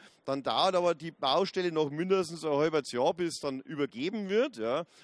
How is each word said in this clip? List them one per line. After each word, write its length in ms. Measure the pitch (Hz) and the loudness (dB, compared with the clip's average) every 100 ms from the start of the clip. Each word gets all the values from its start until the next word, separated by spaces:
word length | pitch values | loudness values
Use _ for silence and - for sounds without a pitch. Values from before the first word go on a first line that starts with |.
| - _ | -10 _
Dann 180 | - 139 | -6 -4
dauert 320 | 123 117 185 | 0 2 4
aber 200 | 180 175 | 4 2
die 160 | 156 165 | 0 -6
Baustelle 600 | - 135 156 196 185 180 | -4 0 2 2 0 0
noch 200 | 156 147 | 0 0
mindestens 520 | 151 185 190 165 170 | 0 0 2 0 -4
ein 100 | 156 | -2
halbes 400 | 143 160 156 127 | 2 2 2 -2
Jahr, 200 | 120 151 | 0 0
bis 280 | 175 170 - | 0 -4 -4
dann 200 | 143 131 | -6 -6
übergeben 720 | - 151 135 110 165 220 196 | -8 -4 -4 -2 -4 -4 0
wird. 260 | 208 277 120 | 0 0 -2
Ja. 300 | 113 143 170 - | -2 -2 -4 -14